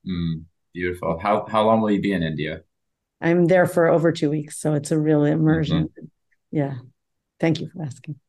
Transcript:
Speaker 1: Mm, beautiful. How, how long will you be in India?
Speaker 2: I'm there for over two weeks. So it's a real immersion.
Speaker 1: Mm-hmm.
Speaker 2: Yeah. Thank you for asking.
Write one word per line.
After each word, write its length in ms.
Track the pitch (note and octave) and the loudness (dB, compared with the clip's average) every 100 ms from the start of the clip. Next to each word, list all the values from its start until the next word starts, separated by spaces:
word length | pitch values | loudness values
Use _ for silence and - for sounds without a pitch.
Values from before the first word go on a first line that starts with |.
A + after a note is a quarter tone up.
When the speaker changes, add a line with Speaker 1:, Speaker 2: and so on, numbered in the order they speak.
| F#2+ | -6
Speaker 1:
Mm, 360 | F2+ E2 D#2+ E2 _ _ | -4 -4 -6 -10 _ _
beautiful. 460 | F2 F2+ F2 E2 E2 | -6 -6 -4 -6 -4
How, 280 | G#2 G#2 - | 0 -2 0
how 160 | A2 G#2+ | 2 4
long 140 | A2 | 4
will 100 | G#2+ | 2
you 100 | G2 | 0
be 120 | G2+ | 0
in 100 | F#2+ | -2
India? 380 | D#2+ D2+ D2+ D#2 _ _ _ _ _ _ | -2 -4 -6 -8 _ _ _ _ _ _
Speaker 2:
I'm 260 | E3 F3 E3+ | 0 2 4
there 200 | F3+ F3 | 4 4
for 220 | - E3 | 2 4
over 240 | D#3+ E3 | 4 2
two 180 | D#3+ D3+ | 0 -2
weeks. 260 | D3+ D3+ - | -2 -8 -6
So 140 | D#3 | -2
it's 180 | D3 D3+ | -2 0
a 80 | D#3+ | -2
real 240 | D3+ D3+ | 2 2
immersion. 640 | D3 D#3+ D#3 D#3+ D#3 E3+ D#3 | 2 2 2 2 0 -2 -2
Speaker 1:
Mm-hmm. 180 | - - _ _ _ _ | -8 -20 _ _ _ _
Speaker 2:
Yeah. 220 | D#3 C#3 C3 - _ _ _ _ _ | -4 -4 -8 -16 _ _ _ _ _
Thank 200 | E3 D#3+ | 0 0
you 80 | D#3 | -6
for 80 | - | -10
asking. 380 | D3+ - - D3 | -12 -12 -14 -16